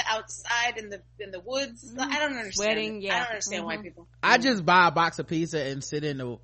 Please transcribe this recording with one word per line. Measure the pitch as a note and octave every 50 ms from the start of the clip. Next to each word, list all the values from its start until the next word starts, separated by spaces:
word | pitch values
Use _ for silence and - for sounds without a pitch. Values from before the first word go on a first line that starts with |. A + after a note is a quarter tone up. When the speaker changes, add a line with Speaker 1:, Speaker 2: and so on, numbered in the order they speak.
| - -
Speaker 1:
outside | A3 A3 G#3+ - - - - - A#3 A#3 A#3 A#3+ A3+ A3
in | G#3+ G#3
the, | G3+ F#3+ - _ _ -
in | G#3 F#3+
the | F#3 F3+
woods. | F3+ A3+ C4 C4+ C#4 A#3+ A#3 - -
Speaker 2:
Mm-hmm. | A3 A#3 B3+
Speaker 1:
I | C4 C#4+ C#4 D4
don't | D4+ D4 C4+
understand | B3 A3 G3 F#3
Speaker 2:
Sweating, | F#3 G3+ G#3+ A3 G#3+ G#3+ G#3+ A3 G#3 G3
Speaker 1:
it. |
Speaker 2:
yeah. | G3 G#3+
Speaker 1:
I | A#3+
don't | B3 A#3+
understand | A3+ G#3 - G3 G3+ F3 E3+
why | E3 D#3+
Speaker 2:
Mm-hmm. | D#3 D#3+
Speaker 1:
people | F3 - - - - - - -
Speaker 3:
I | F#3+ A#3 B3
just | A#3 C4+ B3 G3+ D#3+
buy | E3+ F3+ F#3 F3+ E3+
a |
box | C#3+ E3+ E3+ E3 - -
of | D3 -
pizza | E3+ D#3+ E3+ D#3 E3 D#3 C3+
and | C3+ C#3 C#3 C3
sit | - D3+ D3 D3
in | D3+ C#3+ C3+
the, | C3 B2 A#2 -